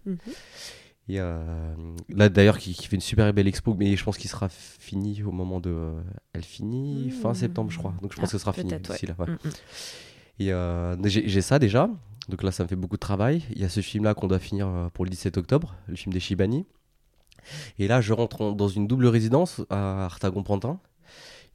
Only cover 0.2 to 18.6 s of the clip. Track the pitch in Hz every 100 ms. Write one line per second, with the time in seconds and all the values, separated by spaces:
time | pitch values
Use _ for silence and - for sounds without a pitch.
0.2 | - 330 - - - - - _ - 98
1.2 | 90 82 80 82 80 80 82 85 - 98
2.2 | 104 98 101 107 - 87 - 98 - 110
3.2 | 104 101 98 - - 98 101 98 - 98
4.2 | - - 98 - - - - 98 104 104
5.2 | 104 90 92 92 87 82 80 80 90 98
6.2 | - 85 85 - 104 123 143 143 127 254
7.2 | 214 117 117 - 110 - 95 95 98 -
8.2 | 175 101 - 98 92 82 95 90 - 87
9.2 | 92 165 156 - - - - - - -
10.2 | - - 98 90 87 87 87 90 101 104
11.2 | 107 95 90 139 113 113 196 196 - -
12.2 | - 92 95 - 87 92 92 101 - 98
13.2 | 113 165 143 - 95 104 - 107 107 104
14.2 | 95 92 - 101 98 90 87 - 92 90
15.2 | 98 92 85 139 165 - - - - 92
16.2 | - 95 98 135 196 _ _ _ _ _
17.2 | _ _ - 151 131 - 101 123 107 110
18.2 | 117 - 107 101